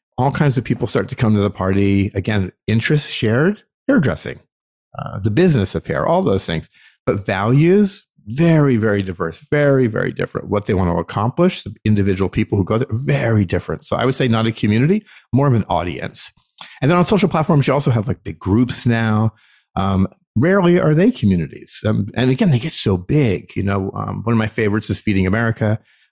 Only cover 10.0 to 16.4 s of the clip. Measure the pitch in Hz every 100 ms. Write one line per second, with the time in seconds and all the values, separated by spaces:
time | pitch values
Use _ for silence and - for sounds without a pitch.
10 | 92 82 92 - 95 101 - 92 90 85
11 | 85 - 110 - 180 - 104 - 110 104
12 | 98 92 95 - 101 101 85 113 - 113
13 | 143 139 120 107 90 90 - 80 - -
14 | 123 135 131 113 113 - 107 110 147 208
15 | - - _ 127 143 113 - 87 87 82
16 | - - - -